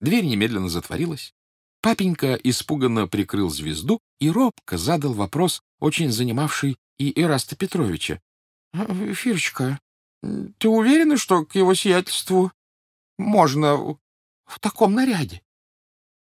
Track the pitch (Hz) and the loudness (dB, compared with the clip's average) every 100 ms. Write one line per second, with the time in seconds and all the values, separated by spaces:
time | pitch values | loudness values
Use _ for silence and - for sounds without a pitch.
0 | 127 233 175 107 110 107 92 85 - 85 | -2 0 0 0 0 -2 -4 -6 -6 -6
1 | 170 147 - _ _ _ _ _ 220 226 | -6 -6 -12 _ _ _ _ _ -2 0
2 | 190 170 139 127 127 120 - 156 127 113 | 0 0 0 0 0 -2 -2 -2 0 0
3 | 98 104 95 101 92 73 76 78 104 226 | 0 -2 -2 -2 -2 -4 -6 -6 -4 -4
4 | _ - 147 170 262 - - 87 92 165 | _ -4 0 2 0 -2 -8 -6 -2 0
5 | 143 110 98 143 180 - _ - 151 151 | -2 -2 -4 0 0 -2 _ -4 -2 0
6 | 160 110 123 117 151 - 139 127 _ - | -2 0 -2 -2 -2 -2 -2 -4 _ -6
7 | 139 135 165 139 - - 190 185 120 82 | -4 0 0 0 -2 -6 -4 -2 -2 -2
8 | - 78 _ _ _ _ _ 160 220 185 | -6 -8 _ _ _ _ _ -8 -6 -4
9 | 208 196 247 190 - - 131 139 _ _ | -4 -4 -2 -2 -2 -2 -4 -4 _ _
10 | _ _ - - - - 220 226 220 302 | _ _ -8 -8 -10 -2 2 4 6 4
11 | 311 277 - 185 151 190 185 185 208 180 | 4 2 2 2 2 2 4 4 4 2
12 | 185 - - 185 185 - _ _ _ _ | 2 -6 0 2 2 -2 _ _ _ _
13 | _ - 190 208 156 139 151 143 - 156 | _ -8 0 4 4 4 2 2 -2 -10
14 | _ _ _ _ - - 220 - 208 214 | _ _ _ _ -20 -6 -4 2 2 4
15 | 262 196 113 - _ _ _ _ _ _ | 2 0 -2 -8 _ _ _ _ _ _
16 | _ _ | _ _